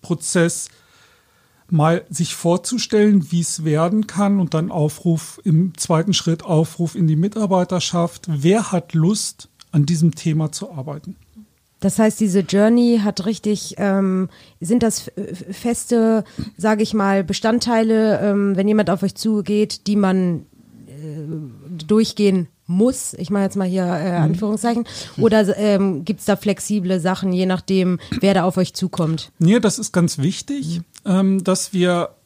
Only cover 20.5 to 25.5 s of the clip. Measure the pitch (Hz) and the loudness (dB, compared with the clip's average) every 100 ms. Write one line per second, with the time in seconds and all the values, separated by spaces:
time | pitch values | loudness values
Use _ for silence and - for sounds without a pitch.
20.5 | _ _ 113 117 135 156 151 151 160 151 | _ _ -20 -20 -16 -14 -12 -10 -10 -12
21.5 | 117 139 175 156 214 220 - 202 190 170 | -16 -14 -14 0 2 2 2 2 2 -2
22.5 | _ - 175 226 254 - - 170 202 196 | _ -4 2 2 0 -8 -10 -4 -2 -2
23.5 | 202 185 185 180 180 190 175 156 170 208 | -2 -2 0 -2 -2 -2 0 0 0 -2
24.5 | 208 233 233 233 - - - 220 220 196 | -2 0 -2 -4 -10 -14 0 4 4 4